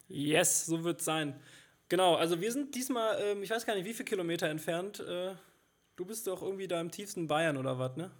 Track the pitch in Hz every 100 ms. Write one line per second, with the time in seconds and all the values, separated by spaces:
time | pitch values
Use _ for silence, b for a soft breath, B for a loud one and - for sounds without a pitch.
0 | _ 127 143 151 175 - - 165 165 170
1 | - 160 147 131 B B B B _ 175
2 | 180 160 165 170 208 247 277 247 254 247
3 | 220 202 208 202 190 226 226 208 180 233
4 | - 202 170 165 170 156 170 170 196 202
5 | - 180 185 185 b b b _ _ -
6 | 180 220 - 185 175 196 190 170 170 -
7 | 202 - 165 151 165 143 131 127 127 131
8 | 185 -